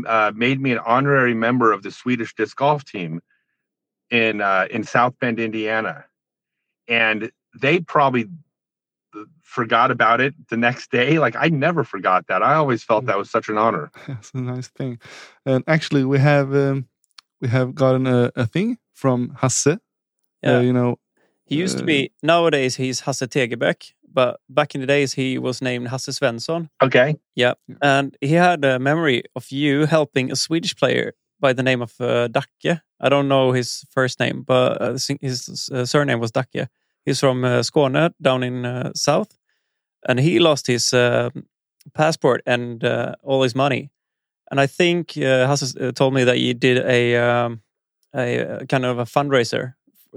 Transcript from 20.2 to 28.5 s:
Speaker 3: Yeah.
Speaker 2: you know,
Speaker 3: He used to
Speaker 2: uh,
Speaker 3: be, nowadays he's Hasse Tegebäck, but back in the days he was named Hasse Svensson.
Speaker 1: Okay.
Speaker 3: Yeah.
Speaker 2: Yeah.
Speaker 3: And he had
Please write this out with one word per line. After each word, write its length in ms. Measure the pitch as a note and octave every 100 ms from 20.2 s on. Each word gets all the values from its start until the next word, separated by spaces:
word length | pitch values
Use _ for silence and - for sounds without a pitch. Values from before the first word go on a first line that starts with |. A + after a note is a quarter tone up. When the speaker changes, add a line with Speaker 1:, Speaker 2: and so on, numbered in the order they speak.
| _ _
Speaker 3:
Yeah. 180 | - B2
Speaker 2:
you 120 | B2
know, 240 | B2+ B2 A#2+ _ _ _ _ _
Speaker 3:
He 100 | C#3+
used 200 | F#3+ -
to 60 |
Speaker 2:
uh, 40 | E3
Speaker 3:
be, 240 | C#3+ - -
nowadays 520 | D3+ E3+ E3+ D3 B2+ C3
he's 260 | C3 B2
Hasse 260 | D3 C3 B2+
Tegebäck, 640 | C#3+ A#2 A#2+ D3+ F3+ - _ _
but 280 | C3 B2 - -
back 260 | C3+ D3 C#3+
in 60 |
the 60 | C3
days 260 | C#3+ C3+
he 240 | - C3 B2+
was 220 | B2+ A#2+
named 260 | C3 B2 A#2+
Hasse 180 | C3 - C3
Svensson. 520 | C3 A#2 - E3+ D#3+ _
Speaker 1:
Okay. 360 | C3 B2+ C#3 D3+ _ -
Speaker 3:
Yeah. 180 | B2 - -
Speaker 2:
Yeah. 80 | -
Speaker 3:
And 360 | C#3+ C#3 C#3 -
he 120 | C#3
had 300 | E3 F3+